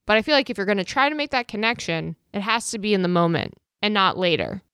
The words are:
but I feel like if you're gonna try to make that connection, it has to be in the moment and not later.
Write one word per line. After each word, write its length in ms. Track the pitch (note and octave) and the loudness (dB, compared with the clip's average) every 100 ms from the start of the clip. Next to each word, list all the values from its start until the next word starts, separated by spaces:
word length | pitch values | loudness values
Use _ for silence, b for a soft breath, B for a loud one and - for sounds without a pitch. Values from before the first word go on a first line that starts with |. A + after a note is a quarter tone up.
| - | 0
but 100 | G#3+ | 0
I 60 | |
feel 120 | - | 4
like 160 | C#4+ - | 2 0
if 60 | G#3+ | -2
you're 100 | F#3+ | 0
gonna 180 | G3 | 0
try 240 | F3 C#4 C#4+ | 0 0 0
to 60 | |
make 160 | D4+ D4 | 0 -2
that 180 | B3+ A#3+ | -4 -4
connection, 680 | G#3 A3+ - - E3 D#3+ - _ | -2 -2 -2 -4 -4 -4 -10 _
it 80 | G3+ | -6
has 300 | G3+ A#3 - | -2 -2 -2
to 80 | A3 | -4
be 160 | G#3 | 0
in 80 | G3 | 2
the 60 | F3+ | 4
moment 460 | F3 E3+ E3 - - _ _ | 4 4 2 -4 -10 _ _
and 140 | G#3 | 0
not 240 | G#3 F#3+ - | 2 2 2
later. 440 | F3+ D3 D2+ - - | 0 0 -2 -6 -14